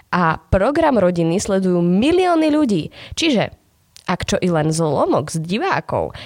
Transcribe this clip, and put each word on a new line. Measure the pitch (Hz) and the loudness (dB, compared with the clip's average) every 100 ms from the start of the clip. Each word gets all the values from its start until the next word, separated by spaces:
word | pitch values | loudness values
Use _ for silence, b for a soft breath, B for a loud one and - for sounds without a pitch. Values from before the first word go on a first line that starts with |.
| B | B
a | 175 165 - | 0 0 0
program | - 196 220 320 311 233 | -4 -2 0 2 2 2
rodiny | 180 170 165 185 | 2 2 0 0
sledujú | - 196 185 175 | -2 0 0 2
milióny | 175 185 277 359 359 330 311 | 2 2 2 2 2 2 2
ľudí. | 302 277 175 - B B | 2 2 0 -4 B B
Čiže | B 320 220 143 - _ _ _ - - | B 0 0 -2 -8 _ _ _ -12 -6
ak | 180 | -6
čo | - 196 | -2 -2
i | 180 | 0
len | 165 151 | 0 0
zlomok | 160 160 139 339 170 151 | 0 0 0 0 0 -2
z | 165 | -6
divákov | 165 214 381 165 - 107 78 - | -4 -4 -2 -4 -2 -4 -4 -8